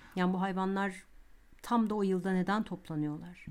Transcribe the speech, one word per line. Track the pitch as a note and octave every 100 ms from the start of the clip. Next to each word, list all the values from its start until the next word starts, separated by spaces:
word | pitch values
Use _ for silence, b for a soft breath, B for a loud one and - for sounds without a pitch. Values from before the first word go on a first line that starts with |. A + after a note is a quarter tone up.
| B -
Yani | F3+
bu | F#3
hayvanlar | G3 F#3 F#3+ G3 G3 F#3 - - - - - -
tam | - A#3+ A3
da |
o | G#3+
yılda | G3 F#3 F#3+
neden | F#3 F3+ G#3
toplanıyorlar? | G#3 F3 - D#3 D3+ D3+ F3 F3 -